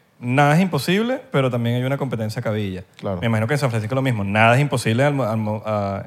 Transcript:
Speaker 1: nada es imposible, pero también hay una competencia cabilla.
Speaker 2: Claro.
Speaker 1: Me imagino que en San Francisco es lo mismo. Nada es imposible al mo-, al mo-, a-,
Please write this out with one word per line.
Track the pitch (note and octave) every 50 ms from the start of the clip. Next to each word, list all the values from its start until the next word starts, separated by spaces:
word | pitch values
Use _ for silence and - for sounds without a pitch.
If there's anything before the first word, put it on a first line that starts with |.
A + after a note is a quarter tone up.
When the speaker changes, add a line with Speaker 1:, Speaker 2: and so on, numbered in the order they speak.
| _ _ _ _
Speaker 1:
nada | B2 B2 B2+ C#3+ C#3+ C#3+ D3+
es | E3+
imposible, | F#3+ F3+ D#3 C#3 - - F3+ G3+ A3+ A#3+ C4+ D4 - -
pero | - C#3+ C3 B2+
también | A#2+ A#2+ A#2 A#2 A#2+
hay | B2 B2+
una | C3 C#3+
competencia | C#3 C#3+ B2+ A#2+ A2 A2 G#2+ A2 B2+ A2+
cabilla. | A2+ G#2+ G#2+ G#2 F#2+ F#2 F2+ F2 - _
Speaker 2:
Claro. | - - G2+ F#2+ -
Speaker 1:
Me | -
imagino | A#2 A2+ G#2+ A2
que | A#2 D3
en | C3+
San | D3 B2
Francisco | A2+ A2 G#2 G#2+ C3
es |
lo | C3+ C3
mismo. | C3+ A#2 G2+ G2
Nada | G2 G2+ G#2+ A2+ A2+ A#2+
es | C3
imposible | D3 C#3 C#3+ A#2 - A2+ A2+ A#2+ C#3
al | D3 C#3+
mo-, | C3+ B2
al | G#2 A2+
mo-, | A2+ A2 A2 G#2+ G#2+ G#2
a-, | A2 G#2+ G#2 G2+ G2 G2 G2+ -